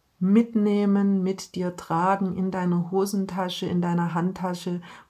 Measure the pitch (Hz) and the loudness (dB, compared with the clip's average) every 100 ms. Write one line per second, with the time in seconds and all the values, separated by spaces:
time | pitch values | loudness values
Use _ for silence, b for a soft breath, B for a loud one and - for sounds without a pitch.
0 | _ - 185 214 233 220 208 208 202 202 | _ -2 4 4 4 2 2 2 4 2
1 | 202 196 185 190 - 180 180 175 - 165 | 2 2 0 -4 -8 -6 -4 -6 -4 0
2 | 185 196 190 185 185 185 180 175 170 190 | 2 2 0 -2 -2 0 0 0 0 0
3 | 202 202 190 185 180 180 190 175 175 175 | 0 0 -2 -2 -4 -4 -2 0 0 0
4 | 170 165 180 180 180 175 180 175 B B | 0 0 -2 -2 -4 -4 -4 -6 B B